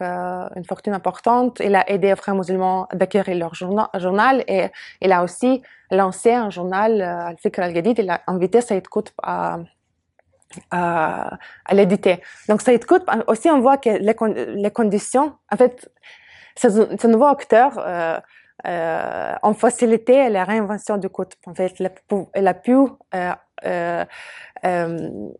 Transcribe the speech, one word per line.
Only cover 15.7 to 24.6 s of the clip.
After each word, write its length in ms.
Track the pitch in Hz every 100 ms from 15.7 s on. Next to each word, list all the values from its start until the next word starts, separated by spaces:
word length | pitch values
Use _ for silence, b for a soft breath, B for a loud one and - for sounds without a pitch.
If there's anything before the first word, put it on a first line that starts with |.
| - - _ b b b b b -
ces, 120 | 240 214 - 202
ces 80 | 233
nouveaux 200 | 220 285
acteurs, 520 | 277 - 220 269 220
euh, 400 | 180 175 165 160 - b b - -
euh, 680 | 170 165 160 - 90 65 -
ont 100 | 208
facilité 760 | 214 233 - 233 220 226 269 247
la 120 | 190
réinvention 540 | 185 220 196 208 - 208
du 120 | 185
Qutb. 300 | - 185 - 180
En 80 |
fait, 240 | 170 185 185
il 80 | 185
a 40 |
pu, 260 | - - 202 -
il 140 | 196 190
a 60 |
pu, 200 | 180 240
euh, 580 | 262 269 - - 185 180 - _ - -
euh, 380 | 175 170 170 170 B B B B -